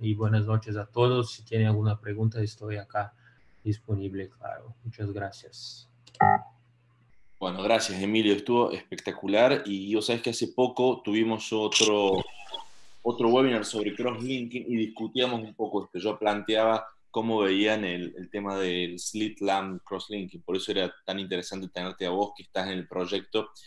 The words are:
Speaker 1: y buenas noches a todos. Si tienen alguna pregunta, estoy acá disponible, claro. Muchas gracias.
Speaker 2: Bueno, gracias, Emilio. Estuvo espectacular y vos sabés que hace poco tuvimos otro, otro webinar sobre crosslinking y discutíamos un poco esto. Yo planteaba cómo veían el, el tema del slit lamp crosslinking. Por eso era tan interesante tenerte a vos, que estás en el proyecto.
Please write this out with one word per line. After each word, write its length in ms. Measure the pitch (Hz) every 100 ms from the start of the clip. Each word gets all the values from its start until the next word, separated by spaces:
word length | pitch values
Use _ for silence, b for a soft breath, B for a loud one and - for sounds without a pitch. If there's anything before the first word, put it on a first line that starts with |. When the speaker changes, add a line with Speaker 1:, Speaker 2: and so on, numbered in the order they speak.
Speaker 1:
y 140 | 110
buenas 320 | 104 110 107 107
noches 300 | 110 110 104
a 100 | 101
todos. 460 | 120 123 127 117
Si 120 | -
tienen 240 | - 113 110
alguna 300 | 107 107 104
pregunta, 400 | 107 104 110 113
estoy 360 | 104 - 107 104
acá 380 | 101 104 101 _ b b b _
disponible, 640 | 107 107 - 98 98 98 95
claro. 440 | - - - 120 -
Muchas 260 | 117 - 101
gracias. 760 | 101 98 - - - - - - _ - - 50 50 - _ _ _ _ _ _ - - -
Speaker 2:
Bueno, 240 | 92 92
gracias, 380 | 104 113 - 95
Emilio. 340 | 98 110 104
Estuvo 360 | 101 - 120 117
espectacular 920 | 95 - 92 - - 98 104 127 139 104
y 280 | 98 98
vos 120 | 107 104
sabés 160 | 117
que 80 | 117
hace 180 | 113 113
poco 540 | - 127 123 127 117
tuvimos 500 | - 110 113 107 -
otro, 680 | 110 107 - 107 104 98 92 - B B B B - - -
otro 260 | 117 120 117
webinar 360 | 127 131 113
sobre 300 | 101 110 104
crosslinking 680 | 104 123 110 123 131 117 123 -
y 80 | 117
discutíamos 640 | 107 - 110 127 127 117
un 140 | 110
poco 300 | - 104 101
esto. 140 | 95 90
Yo 200 | 107 107
planteaba 680 | 107 101 101 110 110 110 - - _
cómo 280 | 117 113 110
veían 440 | 98 95 107 107
el, 300 | 95 87 85 -
el 120 | 90
tema 260 | 104 101 98
del 420 | 92 90 87 90
slit 420 | - 107 107 -
lamp 420 | 98 98 95 92
crosslinking. 580 | - 92 - 104 90 87
Por 140 | - 95
eso 160 | 107
era 200 | 98 90 -
tan 140 | - 98
interesante 500 | 92 90 - 95 92
tenerte 380 | 90 92 92 90
a 40 |
vos, 220 | 95 104 -
que 60 |
estás 240 | 95 95 95
en 80 |
el 120 | 92 82
proyecto. 600 | 90 90 98 - 107 107 B